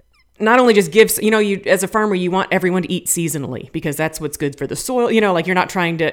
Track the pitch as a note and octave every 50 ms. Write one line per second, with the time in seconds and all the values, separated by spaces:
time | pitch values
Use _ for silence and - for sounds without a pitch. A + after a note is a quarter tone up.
0 | _ _ _ _ _ _ _ - G#3 A3 A#3 B3+ B3+ A#3+ A3 G3+ F#3 D#3+ D3+ G#3+
1 | A3 G#3+ - - - G#3+ A3 A3 G#3+ G3+ G3 F#3+ - A#2 F3+ F#3+ G3 F3+ - A3
2 | G#3+ G#3+ G3 F3+ F3+ F3 F3+ F#3+ - - - F#3 E3+ F#3 F3+ F#3 F3 - F#3 F3
3 | - - - F3 E3+ D#3 C#3 D#3 C3+ A#2 B2+ A2+ - - - D#3+ - D#3+ C#3 C#3+
4 | D#3 D#3+ D#3 - D#3 D3 - - D#3 C#3+ C#3 - C#3+ C3+ - C#3 - - B3+ B3
5 | A#3+ A3 G#3+ A3 G#3+ G3+ F3+ E3+ E3 F3+ F#3 F#3 - - - G3 F3 E3+ E3 D#3+
6 | D#3+ D3+